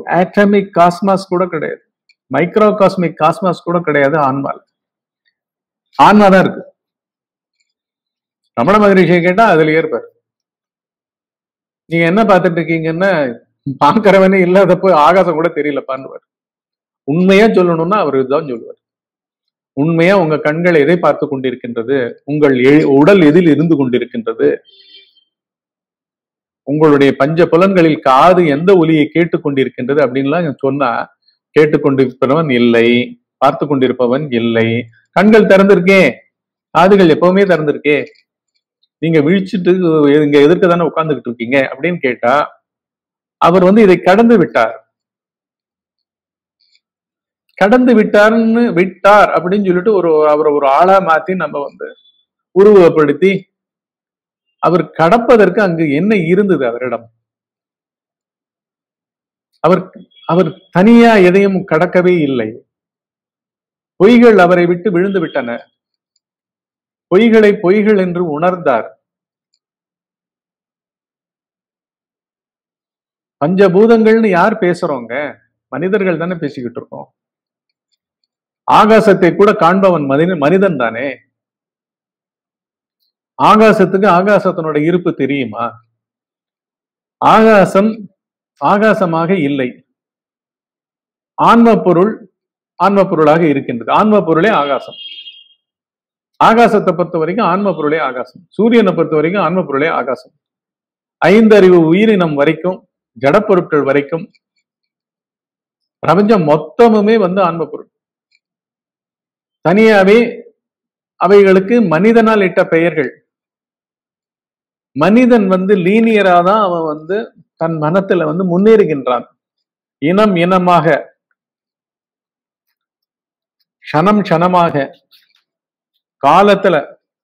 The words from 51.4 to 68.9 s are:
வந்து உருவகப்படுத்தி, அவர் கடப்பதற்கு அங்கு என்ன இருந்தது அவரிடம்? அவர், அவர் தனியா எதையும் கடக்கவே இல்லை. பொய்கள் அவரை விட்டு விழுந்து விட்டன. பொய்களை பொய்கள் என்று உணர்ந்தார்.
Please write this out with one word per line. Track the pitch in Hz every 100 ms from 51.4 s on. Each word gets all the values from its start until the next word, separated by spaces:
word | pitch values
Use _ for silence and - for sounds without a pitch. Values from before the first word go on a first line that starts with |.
| 151 147
வந்து | 139 - - - _ _ _ _ _ 180
உருவகப்படுத்தி, | 202 202 170 156 147 147 190 190 - _ _ _ _ _ _ _ _ _ _ -
அவர் | 147 170 -
கடப்பதற்கு | - 165 233 - 233 190 202
அங்கு | 196 165 160
என்ன | 139 196 214
இருந்தது | 160 185 208 156 123
அவரிடம்? | 117 127 117 - _ _ _ _ _ _ _ _ _ _ _ _ _ _ _ _ _ _ _ _ _ _ _ _ _
அவர், | 156 180 180 - - _ -
அவர் | 170 170 - _
தனியா | 170 208 233 233 220
எதையும் | 180 185 202 190 -
கடக்கவே | 156 175 180 180 180
இல்லை. | 143 131 110 117 _ _ _ _ _ _ _ _ _ _ _ _ _ -
பொய்கள் | 196 240 240 208
அவரை | 175 180 175
விட்டு | 175 214
விழுந்து | 175 196 196
விட்டன. | 160 147 120 117 - _ _ _ _ _ _ _ _ _ _ _ _ _ -
பொய்களை | 180 233 220 214 190
பொய்கள் | 175 208 208 208
என்று | 180 175 180
உணர்ந்தார். | 147 180 180 156 117 104